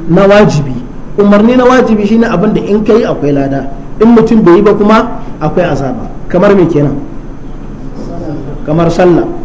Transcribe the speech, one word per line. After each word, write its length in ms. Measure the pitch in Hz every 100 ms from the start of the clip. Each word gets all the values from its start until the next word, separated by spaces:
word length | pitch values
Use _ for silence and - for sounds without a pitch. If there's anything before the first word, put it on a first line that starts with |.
| -
na 200 | 175 196
wajibi. 480 | 202 196 143 135 123 - - - -
Umarni 400 | 202 208 226 254
na 80 | 247
wajibi 400 | 254 226 214 202
shine 160 | 226 226
abin 240 | 175 214
da 80 | -
in 220 | - 208 214
kai 180 | 226
akwai 300 | 180 151 147
lada, 340 | 143 139 135 131 - - -
in 140 | 220 233
mutum 280 | 220 226 170
bai 100 | 185
yi 60 |
ba 120 | 202
kuma 460 | 208 208 220 247 - - -
akwai 240 | 156 185 -
azaba. 420 | 127 131 113 - - -
Kamar 260 | 180 202 202
me 120 | 156
kenan? 280 | 147 147 - - - - - - - - - - - - - 151 147 - - 147
Kamar 220 | 160 165
sallah, 360 | 202 180 156 - -